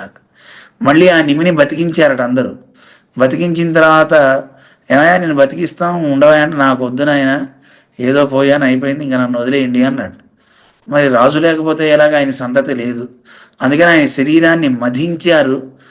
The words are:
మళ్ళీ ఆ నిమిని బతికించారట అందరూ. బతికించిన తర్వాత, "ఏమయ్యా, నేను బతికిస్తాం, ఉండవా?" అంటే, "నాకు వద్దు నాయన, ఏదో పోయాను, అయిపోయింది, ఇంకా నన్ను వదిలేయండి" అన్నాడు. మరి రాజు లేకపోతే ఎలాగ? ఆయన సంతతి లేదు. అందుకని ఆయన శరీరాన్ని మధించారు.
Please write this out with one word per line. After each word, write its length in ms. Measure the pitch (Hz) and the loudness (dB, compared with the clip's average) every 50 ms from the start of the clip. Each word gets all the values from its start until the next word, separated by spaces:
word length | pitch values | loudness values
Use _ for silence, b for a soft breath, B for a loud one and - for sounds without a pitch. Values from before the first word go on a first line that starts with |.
| - 98 - _ _ _ B B B B B B B B B _ - | -20 -20 -20 _ _ _ B B B B B B B B B _ -2
మళ్ళీ 260 | 135 143 160 180 180 | 2 4 4 4 4
ఆ 140 | 175 165 156 | 4 4 2
నిమిని 280 | 147 143 151 165 180 | 0 0 0 0 0
బతికించారట 680 | 170 147 143 - 156 151 170 170 160 175 156 143 135 123 | 2 2 0 0 0 -4 -4 -4 0 0 0 0 0 -2
అందరూ. 360 | 123 120 127 131 120 101 90 - - _ b b b b b b b b _ 123 | -2 -2 -2 -2 -2 -4 -8 -12 -20 _ b b b b b b b b _ -2
బతికించిన 540 | 127 131 143 156 170 175 165 160 170 170 160 | -2 -2 0 -2 -4 -4 -2 -2 -2 0 2
తర్వాత, 400 | 165 160 160 156 156 156 151 165 156 143 135 135 139 - - b b b b b b _ - | 2 4 4 4 4 2 4 4 4 4 2 2 0 -4 -8 b b b b b b _ 0
"ఏమయ్యా, 280 | 131 139 151 165 175 185 | 2 2 4 2 2 0
నేను 160 | 180 160 151 | 0 -2 0
బతికిస్తాం, 760 | 139 139 135 147 165 175 156 - - 180 175 175 175 160 147 139 | 2 0 0 0 -4 -8 -8 -6 -6 -6 -4 -4 -4 -2 -2 0
ఉండవా?" 240 | 139 143 151 156 | 4 4 4 4
అంటే, 200 | 151 151 156 165 | 4 2 0 -2
"నాకు 280 | 147 139 135 131 127 127 | -2 0 0 0 -2 -4
వద్దు 180 | 123 123 131 143 | -6 -6 -4 -2
నాయన, 440 | 147 147 143 135 135 135 139 135 131 - b b b b b b b _ - | -2 0 0 -2 -2 -2 -4 -6 -10 -14 b b b b b b b _ -6
ఏదో 260 | 123 127 135 143 143 | -4 0 2 2 0
పోయాను, 380 | 135 135 135 139 139 139 147 143 | 0 0 0 2 2 2 2 0
అయిపోయింది, 400 | 131 127 131 139 139 139 151 151 | 0 0 -2 -2 -4 -6 -6 -6
ఇంకా 120 | 139 131 | -4 -4
నన్ను 240 | 127 127 123 123 120 | -2 -2 -2 -4 -4
వదిలేయండి" 440 | 120 123 135 143 131 123 123 123 127 | -4 -2 -2 -2 -2 -2 0 0 0
అన్నాడు. 380 | 135 - 127 107 95 - - _ _ _ b b b b b b b b b b - | 0 -2 -4 -8 -10 -14 -20 _ _ _ b b b b b b b b b b -4
మరి 200 | 143 147 143 139 | -2 0 0 2
రాజు 300 | 127 117 120 139 151 156 | 2 2 2 2 2 2
లేకపోతే 520 | 165 165 165 156 156 160 156 156 156 151 | 0 0 0 0 -2 -4 -2 -2 0 0
ఎలాగ? 260 | 151 147 151 151 151 | 2 4 4 2 2
ఆయన 140 | 147 139 135 | 0 0 -2
సంతతి 440 | 131 - 127 123 123 139 131 147 135 | -4 -8 -8 -4 -2 -2 -2 -2 -4
లేదు. 340 | 123 117 123 123 117 120 123 - _ b b b b b b b b - | -6 -6 -6 -8 -8 -10 -12 -14 _ b b b b b b b b -4
అందుకని 280 | 131 143 147 175 175 | -2 0 2 2 2
ఆయన 160 | 170 160 147 | 2 2 0
శరీరాన్ని 600 | 131 - - 131 147 156 165 165 165 165 165 160 139 | 0 -2 -4 -2 0 2 2 2 2 2 0 0 -2
మధించారు. 1040 | 127 120 120 123 123 131 156 170 170 165 - 175 170 156 139 135 131 135 131 - - b b b | -2 -2 -4 -4 -4 -4 -4 -4 -6 -4 -2 0 2 2 2 0 -2 -4 -6 -12 -20 b b b